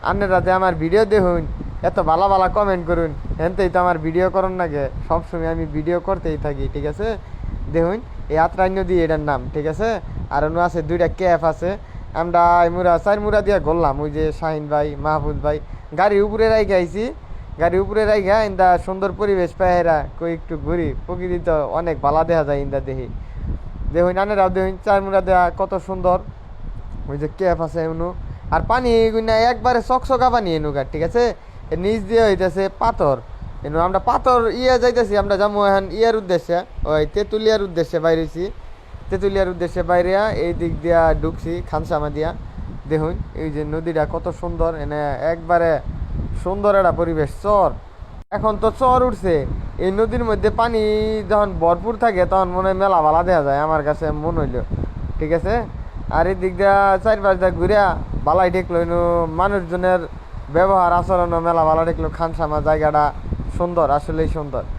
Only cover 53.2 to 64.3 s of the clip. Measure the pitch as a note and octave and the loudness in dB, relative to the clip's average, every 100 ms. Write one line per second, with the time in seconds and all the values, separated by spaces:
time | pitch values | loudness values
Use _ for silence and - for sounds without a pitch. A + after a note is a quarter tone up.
53.2 | F3 F3 C#3 C#3 D#3 D#3 D3 D3+ D#3+ D3+ | 4 2 2 0 2 0 0 -2 -2 -2
54.2 | D#3 E3 C#3 B2 - - - - - - | -2 -2 -2 -4 -4 -4 -4 -6 -6 -4
55.2 | D#3 E3 F3+ A#3 A3 - - - - D#3 | 0 0 0 -2 -2 -10 -10 -8 -2 0
56.2 | F3 F#3 F#3 F3+ G3 G3 G3 F#3+ A3 A3 | 2 0 -2 2 4 6 6 4 2 2
57.2 | G3 F#3 F#3 E3+ F3+ G#3 G3 D#3 - - | 2 4 2 2 2 4 4 2 -4 -2
58.2 | - F3 F#3 F#3 F3+ E3+ E3+ F3 F3 E3+ | 2 4 4 2 0 0 0 2 2 2
59.2 | E3 D#3+ G3 G3+ E3+ F3+ F#3 F#3 D#3+ - | 0 0 0 0 -2 -2 2 2 0 -12
60.2 | - - - D3+ F#3+ F#3+ F3 F3 F3+ F#3 | -14 -14 -2 2 4 4 4 2 2 0
61.2 | F3 E3+ E3 E3+ D#3 D#3+ E3 E3 D#3+ - | 2 0 2 2 4 2 2 -2 -4 -4
62.2 | E3 D#3+ D#3 D3+ D3 D#3 D3+ D3+ D3 - | -4 -2 -2 0 0 2 2 2 0 -2
63.2 | - - - - F3 F3 D3 C#3+ - D#3+ | -6 -6 -6 -2 -2 0 2 2 0 -2
64.2 | D#3 | -2